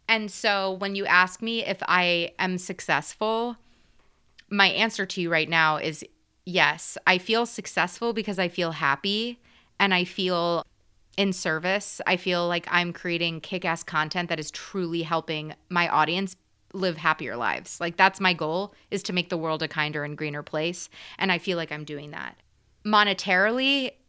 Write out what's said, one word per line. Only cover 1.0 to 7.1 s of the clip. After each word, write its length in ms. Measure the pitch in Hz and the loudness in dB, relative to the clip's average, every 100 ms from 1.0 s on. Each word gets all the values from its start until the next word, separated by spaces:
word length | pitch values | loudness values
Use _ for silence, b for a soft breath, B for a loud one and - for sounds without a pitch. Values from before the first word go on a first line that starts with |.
| 196 | 4
ask 380 | 180 180 - | 6 6 2
me 200 | 226 226 | -4 -4
if 140 | - 190 - | -2 -4 2
I 440 | 180 175 170 170 - | 2 4 2 0 -2
am 180 | 185 180 | -2 -2
successful, 1000 | - 180 - 147 - - 214 220 240 233 _ _ _ _ _ _ _ _ - | -6 -8 -2 -2 -2 -4 -2 0 -2 -8 _ _ _ _ _ _ _ _ -6
my 180 | 202 190 | 4 4
answer 360 | 143 220 214 190 | 4 0 0 -6
to 160 | - | -2
you 100 | 170 | 0
right 180 | 165 151 | 0 2
now 280 | 165 160 151 | 4 4 2
is 260 | 160 151 - _ _ _ - | -2 -6 -12 _ _ _ -4
yes. 520 | 175 147 160 - - | 4 4 2 -4 0
I 140 | - | 2